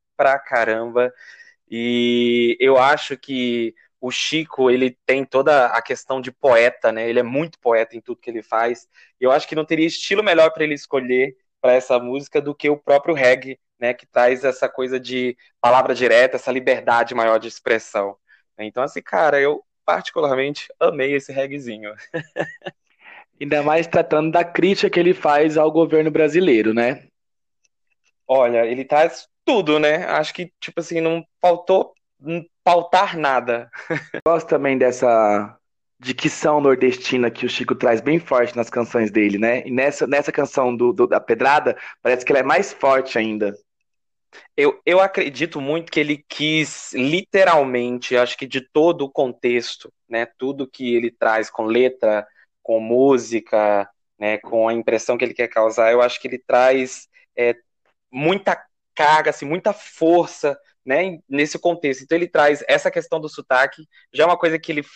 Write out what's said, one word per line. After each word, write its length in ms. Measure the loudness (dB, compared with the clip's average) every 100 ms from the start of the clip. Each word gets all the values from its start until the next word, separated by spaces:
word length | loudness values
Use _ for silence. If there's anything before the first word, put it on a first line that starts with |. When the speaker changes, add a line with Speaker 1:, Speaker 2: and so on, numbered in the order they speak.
| _ -2
Speaker 1:
pra 220 | 0 0
caramba. 760 | -2 -2 0 -2 -2 -2 -2 -4 -20 -20 -20 _ _
E 880 | -8 -4 0 0 2 2 2 0 2
eu 180 | 4 4
acho 400 | 4 2 -2 -12
que 560 | -10 -6 -4 -4 -6 -10 _ _
o 120 | -10
Chico, 580 | -6 -4 -6 -6 0 2
ele 260 | 2 0 -2 -2
tem 180 | -2 -2
toda 400 | 0 4 4 4
a 120 | 0
questão 400 | -4 -8 -6 -8
de 100 | -8
poeta, 600 | -2 4 6 4 2 -2
né? 180 | -2 -2
Ele 100 | 0
é 40 |
muito 340 | 0 -2 -6 -4
poeta 380 | 0 0 0 -6
em 20 |
tudo 200 | -14 -14
que 80 | -12
ele 140 | -12
faz. 440 | -6 -2 -2 -4 _ _ _ _
E 40 |
eu 80 | 2
acho 160 | 2 0
que 80 | -6
não 100 | -4
teria 220 | -2 -2
estilo 360 | -4 -4 -2
melhor 280 | 2 4 4
pra 120 | 2
ele 120 | -4 -4
escolher 600 | -4 -4 0 0 0 -4 _ _
pra 140 | 2
essa 240 | 2 2 -2
música 420 | -2 -8 -6 -4
do 140 | -4
que 160 | -4 -2
o 80 | -2
próprio 380 | 2 2 2 2
reggae, 440 | 2 2 -2 -18 _ _
né? 160 | -6 -6
Que 100 | _
traz 380 | 2 2 2
essa 260 | -2 -2 -4
coisa 300 | -4 -6 -6
de 360 | -6 -6 -4 -6 _ _
palavra 360 | 2 4 2 0
direta, 400 | 4 4 4 0
essa 160 | -4
liberdade 640 | -2 0 0 0 0 0 0
maior 240 | 2 0
de 80 | -2
expressão. 680 | -8 -2 -2 -2 -6 -6 -8 _ _ _ -14
Então, 240 | -10 -6
assim, 180 | -6 -8
cara, 400 | -6 -2 0 2
eu 220 | 0 -2 -8 _
particularmente 840 | -4 -4 -4 -4 -2 -2 -4 -6 -14 -2
amei 360 | -2 0 -2 -4
esse 160 | -4
reggaezinho. 600 | -6 -6 -8 -12 -12 -14 -18 -14
<laughs> 640 | -14 -10 -10 -10 -12 -18 -20 _ _ -20 -20 -20 -14
Speaker 2:
Ainda 220 | -4 -2
mais 240 | 0 0 0
tratando 440 | -2 0 0 0
da 120 | 0
crítica 460 | 0 0 0 2 0
que 100 | 2
ele 140 | 2
faz 440 | 2 2 2 2 2
ao 140 | 2
governo 380 | 2 2 2 2
brasileiro, 640 | 2 2 2 4 4 2
né? 340 | 0 -2 -4 -10 _ _ _ _ _ _ _ _ _ _ _ 0
Speaker 1:
Olha, 380 | 2 2 2 0
ele 180 | -2
traz 440 | 0 2 2 -2 -18 _ -2
tudo, 340 | 0 2 2
né? 260 | 2 0 -2
Acho 280 | -4 -4
que, 180 | -8 -14 _
tipo 200 | -12 -10
assim, 200 | -6 -4
não 240 | -2 -4 -6 _
faltou, 540 | 0 2 2 0 0 _ _ _
hum, 240 | -10 -10 -10 _ 2
faltar 500 | 2 2 2 0 -2
nada. 540 | -2 0 -2 -4 -6
<laughs> 520 | -16 -8 -8 -8 -4 0
Speaker 2:
Gosto 200 | 0 0
também 300 | -2 0 2
dessa 800 | 2 2 2 4 4 2 -2 -12 _ _ _ _
dicção 600 | -10 -6 -6 -2 0 2
nordestina 720 | 4 2 2 -2 -2 -2 -2
que 140 | -2 -6
o 40 |
Chico 240 | -6 -4 -2
traz 260 | 0 0
bem 180 | 0 -2
forte 360 | 0 0 0 -4
nas 140 | -6
canções 420 | -6 -4 -2 0
dele, 260 | 2 0 2
né? 260 | 0 -2 -2
E 60 |
nessa, 340 | -2 -2 -2 -2
nessa 240 | -2 -2
canção 440 | -2 -2 -2 -2 0
do, 160 | 0
do, 160 | 2 2
da 120 | 0
Pedrada, 580 | 0 0 2 2 0 -4 -8 -6
parece 240 | -2 -2 0
que 60 |
ela 80 | 0
é 40 |
mais 300 | 2 0 -2
forte 440 | -2 2 2 0 -4
ainda. 340 | -4 -2 -4 -6 _ _ _ _ _ _ _ -20 -10 -2
Speaker 1:
Eu, 240 | 0 0 2
eu 140 | 2
acredito 640 | 2 0 -6 -6 -8 -6
muito 300 | -6 -6 -4
que 80 | -4
ele 240 | -2 -4 -10
quis, 640 | -6 -2 -2 -2 -8 -12
literalmente, 1200 | -4 -2 -2 -2 2 4 4 2 0 -2 -6 -2 0
acho 200 | 0 -2
que 80 | -8
de 140 | -8
todo 420 | -4 2 2 2
o 80 | -4
contexto, 800 | -4 -4 -4 -2 -2 -4 -10 -20 _ _
né? 160 | -6 -6 _
Tudo 300 | -8 -6 -10
que 260 | -8 -2 -2
ele 140 | -2
traz 380 | -2 0 0 -2
com 160 | -6 -2
letra, 600 | 2 2 2 0 0 -4 _ _ _
com 180 | -4 -2
música, 1080 | 0 2 4 2 0 -6 -2 0 2 0 -4 _ _ _
né? 180 | -4 -4
Com 300 | -4 -2 0
a 60 |
impressão 440 | -2 -2 -2 -2 -2
que 60 | -4
ele 80 |
quer 140 | -4 -4
causar, 440 | 0 0 2 2
eu 100 | 4
acho 180 | 2 -2
que 60 | -10
ele 100 | -12
traz, 680 | -2 2 4 2 -2 -10 -20 _ _ -2
é, 200 | -2 -2 _ _ _ _ _
muita 500 | -4 -2 -2 -2 -4 -6 _ _
carga, 360 | 0 2 4 2
assim, 140 | -4 -6
muita 280 | -4 -4
força, 880 | -4 -10 -2 2 4 2 -4 -6 -6 _ _ -4
né, 340 | -2 -2 -8 -8
nesse 300 | -4 -4 -2
contexto. 420 | -4 -2 -4 -6
Então 140 | -2 -2
ele 120 | 0
traz 340 | 2 2 2 0
essa 220 | 0 0
questão 300 | -4 -6 -6
do 80 | -8
sotaque, 560 | -12 -2 0 0 -4 -20 _ _
já 100 | 0
é 20 | 2
uma 120 | 2
coisa 200 | 0 -2
que 140 | -4
ele 100 | -8 -8